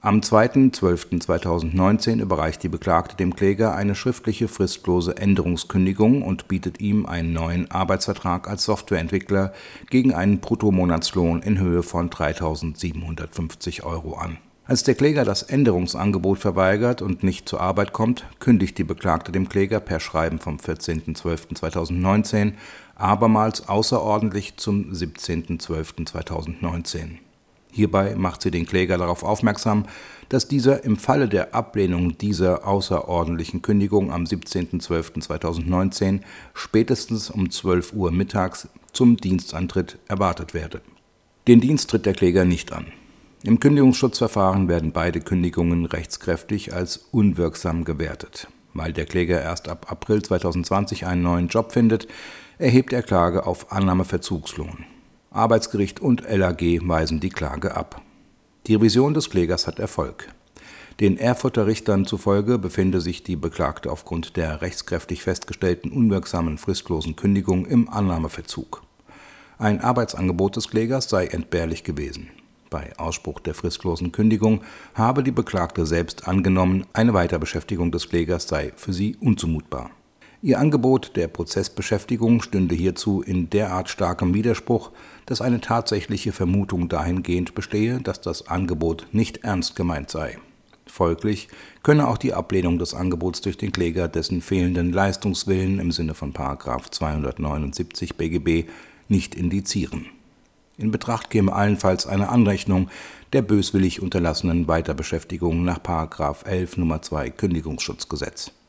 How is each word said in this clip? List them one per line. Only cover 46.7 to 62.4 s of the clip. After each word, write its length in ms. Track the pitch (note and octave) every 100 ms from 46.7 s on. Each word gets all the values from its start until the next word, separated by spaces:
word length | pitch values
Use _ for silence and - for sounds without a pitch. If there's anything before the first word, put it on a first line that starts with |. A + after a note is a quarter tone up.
als 360 | F2+ F2+ - _
unwirksam 760 | A#2+ G#2 D#2+ E2+ - F2+ E2
gewertet. 600 | E2 D#2 D#2 D2+ - - - _ _
Weil 200 | - D#2+
der 120 | E2
Kläger 380 | D2+ F2+ E2+ F2
erst 260 | D2 F2 -
ab 180 | D#2+ -
April 320 | - - G#2+
zweitausendzwanzig 840 | - F#2 F2+ E2 E2 F#2+ G2+ - F2+
einen 160 | F2+
neuen 260 | F2 F2 E2+
Job 240 | A2 A2
findet, 340 | - A#2 A2 - - - - - _
erhebt 340 | C3+ B2 B2+
er 100 | B2
Klage 440 | - F#2+ E2+ F2+ -
auf 260 | F2+ -
Annahmeverzugslohn. 1120 | G2 G2 F#2 F#2 F2+ - F2+ - - D#2+ D#2+ - - _ _ _
Arbeitsgericht 680 | G2+ A2+ A2+ - G#2 G2 -
und 240 | C#3 A#2+
L 200 | - G#2
A 80 | F#2
G 280 | E2 E2+ E2+
weisen 340 | E2 E2 D#2+ D#2+
die 100 | F2+
Klage 480 | - D2+ C#2 - -
ab. 240 | E2+ - - _ _ _ _ _ -
Die 100 | A2
Revision 380 | A2+ A#2 C3+
des 140 | D#3 D3
Klägers 380 | F#2+ E2 F2 -
hat 140 | -
Erfolg. 480 | G#2+ - D2 - - - _ - - - - -
Den 180 | G#2 F#2
Erfurter 480 | A#2+ B2 C3 A#2+ G#2
Richtern 400 | A2 - G2 F#2+
zufolge 500 | G2+ - G2